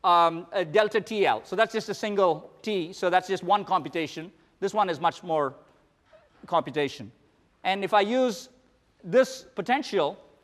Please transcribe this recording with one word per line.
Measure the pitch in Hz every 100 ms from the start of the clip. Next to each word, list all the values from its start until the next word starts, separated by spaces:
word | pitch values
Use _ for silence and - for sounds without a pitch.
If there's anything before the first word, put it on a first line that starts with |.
um, | 185 175 170 165 175
a | 202 170
delta | 175 214 214
T | - 220 170
L. | 113 -
So | 190
that's | 220
just | 220 -
a |
single | 190 214 202 185 156 - _
T, | 220 202 165
so | 190 185
that's | 180 180
just | 190
one | 175 202
computation. | 180 180 143 165 156 - 165 _ _ _
This | 190
one | 208 196
is | 151
much | 165 165
more | 180 160 139 120 _ _ _ _ _ - _ _ -
computation. | 170 151 147 139 - 107 _ _ _ _ _
And | - 196 190
if |
I | 208
use | 202 247 254 202 - _ _ _ _ _
this | 185 214 254 - - -
potential | 185 269 - 196 147 196 - _